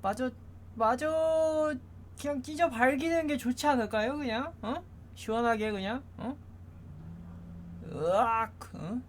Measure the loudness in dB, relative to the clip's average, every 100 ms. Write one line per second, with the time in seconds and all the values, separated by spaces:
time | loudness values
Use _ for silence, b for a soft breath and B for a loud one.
0 | 0 0 -2 -4 -16 -16 -14 2 4 4
1 | 2 2 4 4 4 4 2 0 -8 -16
2 | -16 -8 -2 -2 -4 2 2 6 6 6
3 | 4 4 2 0 0 2 4 4 4 2
4 | 2 0 0 0 -2 -6 -4 -4 -6 -16
5 | -16 -12 -2 2 4 4 2 0 -2 -4
6 | -6 -8 -6 -6 -10 -16 -16 -16 -14 -14
7 | -12 -12 -12 -14 -12 -12 -12 -12 -8 -2
8 | 2 4 4 2 0 -6 -12 -8 -4 -4